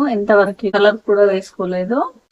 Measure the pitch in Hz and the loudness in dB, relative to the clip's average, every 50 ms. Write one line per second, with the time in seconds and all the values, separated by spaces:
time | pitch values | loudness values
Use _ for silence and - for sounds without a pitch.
0 | 285 277 233 202 202 208 214 202 196 202 190 - 226 196 208 202 202 208 208 220 | -2 -2 -2 -2 0 2 4 4 2 2 -2 -6 -6 -4 0 2 2 2 2 0
1 | - - 208 202 208 202 190 190 190 - - - 185 180 180 185 185 202 240 285 | -2 -2 2 2 4 2 2 -2 -4 -10 -10 -8 -6 -6 -4 -6 -4 -4 -4 -4
2 | 349 - - _ _ _ | -4 -6 -8 _ _ _